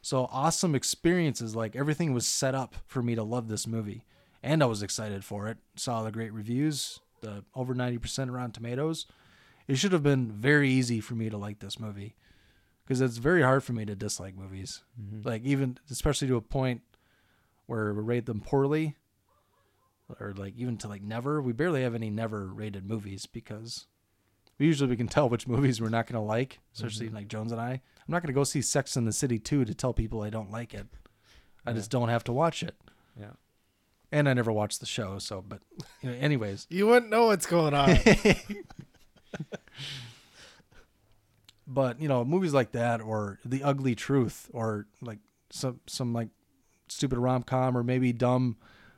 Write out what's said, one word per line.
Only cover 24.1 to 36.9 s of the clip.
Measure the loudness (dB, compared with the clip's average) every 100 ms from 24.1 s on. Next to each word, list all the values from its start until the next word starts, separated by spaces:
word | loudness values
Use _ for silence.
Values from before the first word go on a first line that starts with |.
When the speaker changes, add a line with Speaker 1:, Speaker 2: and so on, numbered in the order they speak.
| _ _ _ _ _
Speaker 1:
we | 4
usually, | 4 2
we | 0
can | 2
tell | 2 4
which | 2 0
movies | 2 4 2
we're | 0
not | 0 -2
gonna | -4
like, | -2 -2 -2 -8 _
especially, | -10 -8 -8 -8
Speaker 2:
Mm-hmm. | -10
Speaker 1:
like, | -8
Jones | -6 -6
and | -4
I. | -4
I'm | -6 _ _ -4
not | -2
gonna | 0
go | 0
see | 2 0
Sex | 0 0 0 0
and | 0
the |
City | 0 0 0
two | 0 2
to | 2
tell | 0 -2
people | 0 -2 -4
I | -4
don't | -6 -8
like | -10 -10
it. | -12 -14 -16 -20 _ _ -20 _ _
I | -6
Speaker 2:
Yeah. | -4
Speaker 1:
just | -2
don't | 0 2
have | 0
to | 0
watch | 0 0 0
it. | -8 -10 -20 _ _ -18
Speaker 2:
Yeah. | -18 -18 _ _ _ _ _ _ _
Speaker 1:
And | 2 4
I |
never | 4 2
watched | 2 0 -4
the | -6
show, | -6 -6 -6
so, | -8 -10
but, | -10 -16 _ -18 -18 -10
you | -8
know, | -2
anyways. | 0 2 0 -6 -6
Speaker 3:
<laughs> |
You | 0
wouldn't | 6